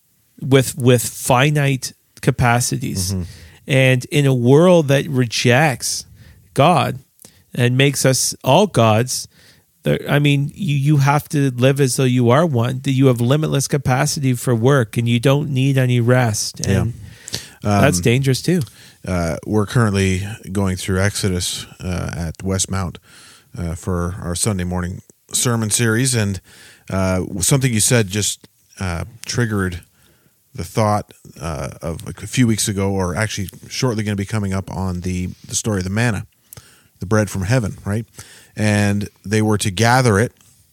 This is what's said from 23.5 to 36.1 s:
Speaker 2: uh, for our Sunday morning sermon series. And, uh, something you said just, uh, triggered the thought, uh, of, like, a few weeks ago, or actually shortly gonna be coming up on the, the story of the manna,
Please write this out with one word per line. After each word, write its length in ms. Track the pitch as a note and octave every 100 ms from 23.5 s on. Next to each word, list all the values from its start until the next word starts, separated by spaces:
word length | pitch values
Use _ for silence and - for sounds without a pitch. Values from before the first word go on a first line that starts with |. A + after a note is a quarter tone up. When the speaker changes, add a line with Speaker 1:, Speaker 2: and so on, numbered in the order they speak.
| -
Speaker 2:
uh, 180 | E2+
for 420 | D#2+ - F2+ F2 F2+
our 140 | E2+
Sunday 300 | F2+ - F#2+
morning 360 | F2+ F2+ F2+ F#2 - _ _
sermon 380 | - B2+ A#2 A2
series. 440 | - A#2+ A2 C3
And, 260 | B2 G2+ F#2+ - - - - -
uh, 340 | F#2+ F#2+ F#2 - -
something 320 | - C#3+ B2+
you 80 | A2
said 280 | - B2 G2+
just, 380 | G#2 G2 - _ _ _ -
uh, 260 | F#2+ E2+ F2+ -
triggered 580 | - - A#2 G#2+ F#2 F2 - _ _ _ _ _ _
the 100 | -
thought, 480 | - - G#2+ G#2 - - - -
uh, 300 | D2+ C#2+ C2+ -
of, 240 | D2+ D#2 -
like, 160 | -
a 40 | G#2
few 200 | - A#2+
weeks 200 | G#2+ -
ago, 220 | F#2+ G2
or 240 | G2 F2+
actually 340 | E2 A2 - F2+ - -
shortly 340 | - C3 G#2+
gonna 140 | G#2+ G#2
be 100 | G2
coming 260 | A2 G2
up 160 | F#2+ F2+
on 300 | F2+ F#2+ F2+
the, 260 | F2 F2+ F2+ - -
the 60 |
story 240 | - A#2 G2+
of 60 |
the 60 | F#2
manna, 360 | G#2 A#2+